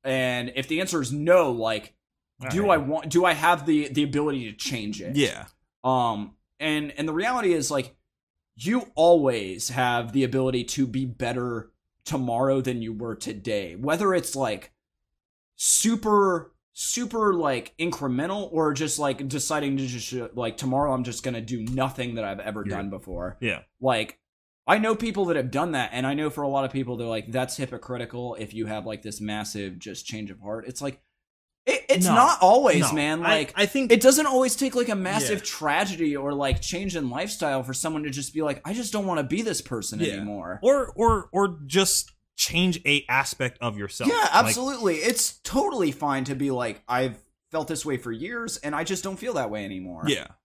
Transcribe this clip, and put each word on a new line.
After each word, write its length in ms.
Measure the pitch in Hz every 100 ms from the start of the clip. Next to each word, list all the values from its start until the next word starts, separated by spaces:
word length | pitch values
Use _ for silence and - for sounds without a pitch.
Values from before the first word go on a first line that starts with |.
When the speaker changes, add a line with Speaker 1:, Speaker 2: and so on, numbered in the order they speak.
Speaker 1:
And 480 | 135 131 127 123 123 131
if 120 | 131
the 140 | 160
answer 200 | 185 165
is 120 | 123
no, 380 | 147 151 180 151
like, 420 | 117 110 107 - _ _ _ _ _ 131
do 120 | 170
Speaker 2:
All 40 | 208
right. 40 |
Speaker 1:
I 40 | 165
want, 320 | 135 156 151
do 140 | 160 180
I 60 |
have 320 | 147 165 170 147
the, 220 | 151 147
the 160 | 131
ability 480 | 147 139 147 139 113
to 60 | 98
change 440 | - 127 104 104
it? 140 | 87 143
Speaker 2:
Yeah. 300 | 120 - - _ _ _ 127
Speaker 1:
Um, 500 | 131 117 104 104 _ _ _
and, 320 | 151 151 147 143
and 100 | 156
the 60 |
reality 400 | 156 220 254 202
is, 180 | 165 135
like, 240 | 143 131 _ _ _ _ _ _ -
you 340 | 135 247 - -
always 760 | 165 170 139 117 95 90 -
have 420 | 127 123 120 113
the 140 | 135 127
ability 400 | 131 131 127 120
to 200 | 143 131
be 200 | 131 131
better 680 | 117 120 123 123 117 - _ _ _
tomorrow 560 | - 147 123 117 135 135
than 220 | 127 123
you 100 | 113
were 240 | 110 117 104
today. 640 | - 107 104 104 90 87
Whether 360 | 135 165 202
it's, 220 | 180 - 135
like, 380 | 123 98 - _ _ _ _ _ _ _ _ -
super, 960 | - - 214 226 214 208 196 175 147 _ _
super, 600 | - - - 240 233 214
like, 400 | 180 151 123 - -
incremental 720 | 165 - 139 127 165 202 185
or 220 | 160 156
just, 260 | 139 156 -
like, 280 | 143 135 139
deciding 500 | 143 - 156 143 135
to 80 | 131
just, 260 | 123 -
uh, 160 | 127 117
like, 240 | 120 117 -
"Tomorrow 360 | 131 131 147
I'm 100 | 131
just 200 | 123 113
gonna 180 | 131 117
do 200 | 113 123
nothing 540 | 110 127 131 127 123 117
that 80 |
I've 160 | 104 98
ever 240 | 101 107 98
Speaker 2:
Yeah. 100 | 101
Speaker 1:
done 120 | 101
before." 480 | 95 - 90 90 -
Speaker 2:
Yeah. 220 | 117 80 - _
Speaker 1:
Like, 380 | 131 117 107 - _ _ _ _ -
I 120 | 202
know 180 | 220 220
people 300 | 226 196 180
that 100 | 165
have 160 | 127
done 200 | 139 170
that, 160 | 143 117
and 120 | 120 131
I 60 |
know 160 | 143 151
for 140 | 143
a 40 | 143
lot 160 | 139
of 80 | 135
people, 240 | 135 123 120
they're 120 | 117
like, 240 | 110 107
"That's 260 | 123 127 -
hypocritical 760 | 131 120 - 123 117 120 123 110
if 180 | 104
you 140 | 110 107
have, 180 | 107 110
like, 160 | 107
this 180 | 107 104
massive 600 | 107 104 104 104 98 90
just 260 | 107 87 -
change 260 | 107 104
of 80 | 92
heart." 260 | 98 113 120
It's 140 | 123
like, 200 | 143 135 _ _ _ _ _ _ -
it, 180 | 415 -
it's 160 | 262 180
Speaker 2:
No. 100 | 226
Speaker 1:
not 220 | 277 320
always, 400 | 185 240 262 147 -
Speaker 2:
No. 40 |
Speaker 1:
man. 320 | 151 147 160 170
Speaker 2:
I, 40 | 208
Speaker 1:
Like, 140 | 139 -
Speaker 2:
I 80 | 202
think 260 | 269 254
Speaker 1:
it 80 | 247
doesn't 260 | 254 269 302
always 300 | 254 262 -
take, 180 | 269 247
like, 120 | 240
a 60 | 202
massive 440 | 185 208 247 202
Speaker 2:
Yeah. 60 | -
Speaker 1:
tragedy 720 | - 151 156 196 170 156 143
or, 180 | 139
like, 280 | 143 139 127
change 340 | - 180 196 170
in 140 | 131
lifestyle 520 | 127 202 - 156 135
for 100 | 127
someone 300 | 127 160 156
to 60 | 151
just 240 | 135 135
be 80 | 156
like, 200 | 151 139
"I 100 | 151
just 200 | 220 220
don't 120 | 214 196
wanna 180 | 165
be 180 | 135 185
this 180 | 220 175
person 380 | - 117 98 127
Speaker 2:
Yeah. 140 | 160
Speaker 1:
anymore." 460 | 92 104 101 85 92
Speaker 2:
Or, 300 | 233 277 247 -
or, 340 | 175 190 -
or 260 | 185 202 160 139
just 480 | 170 185 - - _ _ -
change 420 | - 165 185 170 -
a 200 | 143 -
aspect 480 | 127 135 - 127 -
of 180 | 120 104
yourself. 320 | 98 - 120
Speaker 1:
Yeah, 80 | 466
Speaker 2:
Like 120 | 427
Speaker 1:
absolutely. 600 | 196 220 - 262 254 208 160
It's 440 | 196 240 - -
totally 480 | - 240 403 269 165
fine 320 | 131 147 135
to 120 | 131 131
be 160 | 139
like, 300 | 127 120 104 -
"I've 300 | 123 131 104 _ _ _
felt 160 | 160 151
this 180 | 160 156
way 120 | 131
for 160 | 123
years, 420 | 113 175 240 226 -
and 160 | 147
I 120 | 151 165
just 180 | 185
don't 140 | 196 190
feel 140 | 226
that 160 | 151 113
way 160 | 107 98
anymore." 400 | 92 92 85 147
Speaker 2:
Yeah. 200 | 110 - -